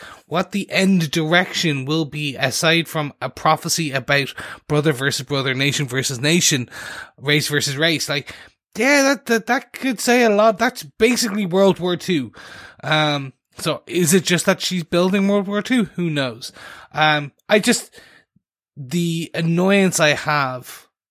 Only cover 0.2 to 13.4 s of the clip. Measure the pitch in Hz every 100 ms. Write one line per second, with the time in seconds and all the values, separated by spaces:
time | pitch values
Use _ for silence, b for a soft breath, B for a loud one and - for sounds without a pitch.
0.2 | - 160 185 202 - 156 190 185 151 165
1.2 | 156 175 180 - 170 139 131 160 139 147
2.2 | 147 120 131 - 165 165 156 160 143 -
3.2 | 131 - 156 156 165 - 151 131 123 139
4.2 | 139 B B B - 151 156 127 139 139
5.2 | 131 139 131 127 139 139 131 131 131 120
6.2 | 147 175 - 139 113 B B B B _
7.2 | 139 151 143 147 143 135 165 151 - 143
8.2 | B B B _ _ - 262 285 269 254
9.2 | - 226 - 262 - - 262 208 247 247
10.2 | 233 202 226 196 247 254 143 - 233 233
11.2 | 233 208 185 190 196 165 180 180 - 160
12.2 | 113 B B B B B 131 156 151 143
13.2 | 135 -